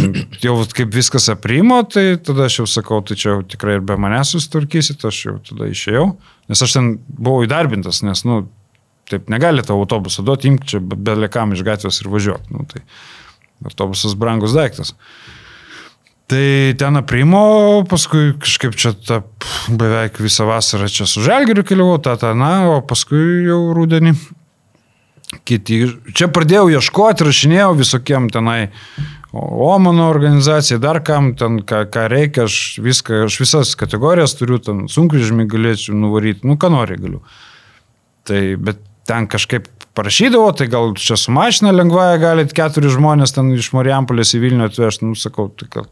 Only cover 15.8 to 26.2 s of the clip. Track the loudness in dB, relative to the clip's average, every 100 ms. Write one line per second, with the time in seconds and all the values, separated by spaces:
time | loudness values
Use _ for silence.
15.8 | -20 _ _ _ -4 0 2 2 2 0
16.8 | 0 0 0 2 4 6 6 6 4 4
17.8 | 2 -2 0 2 2 0 -2 -2 -2 -2
18.8 | -2 -2 -2 -4 -4 -14 -12 -8 -2 0
19.8 | 2 0 -2 -2 -2 0 0 0 -2 -2
20.8 | -2 -4 -4 0 2 2 2 2 2 2
21.8 | 2 2 0 -2 0 0 2 2 2 2
22.8 | 0 -4 0 0 2 2 0 0 0 0
23.8 | 2 4 4 2 -2 -20 _ _ _ _
24.8 | _ _ _ _ -20 -12 -4 -4 0 0
25.8 | 0 -4 -8 -2